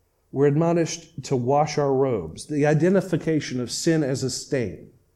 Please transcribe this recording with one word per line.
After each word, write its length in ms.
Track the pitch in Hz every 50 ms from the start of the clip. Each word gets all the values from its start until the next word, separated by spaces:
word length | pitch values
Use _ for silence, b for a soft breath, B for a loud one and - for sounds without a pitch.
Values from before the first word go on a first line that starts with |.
| _ _ _ _ _ _ -
We're 140 | 131 143
admonished 760 | 147 143 156 170 170 170 170 160 156 - - - - - - -
to 120 | - 143
wash 400 | 123 120 123 143 147 151 147 -
our 160 | 151 143 139 135
robes. 540 | 131 139 135 120 98 82 78 80 - -
The 180 | - 147 143 147
identification 960 | 147 156 147 160 180 202 190 190 - 170 139 - 160 160 151 - - 127 127
of 100 | 123 117
sin 320 | - - - 170 165 160 147
as 200 | 127 139 113 131
a 60 | 123
stain. 600 | - - - - 147 131 113 92 80 - - - - _ _ _ _